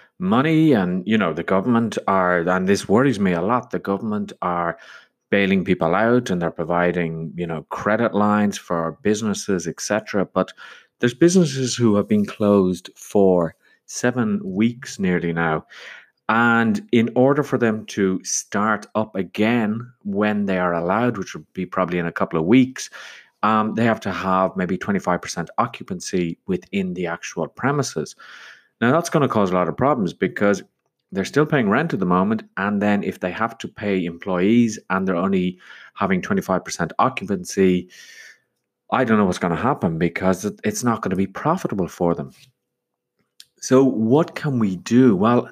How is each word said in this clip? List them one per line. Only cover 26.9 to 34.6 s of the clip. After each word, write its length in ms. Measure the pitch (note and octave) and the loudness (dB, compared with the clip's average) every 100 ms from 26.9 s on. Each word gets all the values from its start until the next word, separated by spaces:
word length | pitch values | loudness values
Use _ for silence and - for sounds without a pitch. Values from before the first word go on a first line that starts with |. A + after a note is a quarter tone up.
| F2+ | -4
the 120 | E2+ | -6
actual 400 | G2 - - - | -6 -10 -8 -8
premises. 680 | - B2+ D3 B2+ D#2 D2+ - - - - - _ - | -4 -2 -2 -4 -6 -8 -12 -20 -20 -20 -20 _ -2
Now, 100 | A#2 | 2
that's 180 | D#3+ E3 | 2 2
gonna 200 | D#3+ C3 | 0 2
cause 220 | A2 F#2+ | 2 2
a 40 | F2+ | 2
lot 140 | E2+ | 0
of 80 | - | 0
problems 340 | C3 C3+ F2 | 0 2 -2
because 500 | - F#2 - G#2 F#2+ - _ _ _ _ | -2 -4 0 0 0 -4 _ _ _ _
they're 100 | F#2+ | -6
still 220 | F#2 C#3+ D3+ | -2 0 2
paying 240 | C#3+ G#2 | 2 2
rent 240 | A#2 D#3+ | 2 0
at 80 | A2+ | -2
the 40 | F2+ | 0
moment, 380 | F2+ G2 A2 - - | 2 2 -2 -6 -6
and 240 | G2+ G2+ | -2 0
then 220 | G#2 G2+ - | 0 0 -2
if 160 | - | -4
they 100 | F#2 | -6
have 260 | F2+ A2+ - | -4 -6 -6
to 100 | - | -14
pay 340 | - G#2 F#2+ | -8 -4 -2
employees 760 | F2 E2+ G2 F2+ G2 A#2+ | -2 -8 -6 0 2 2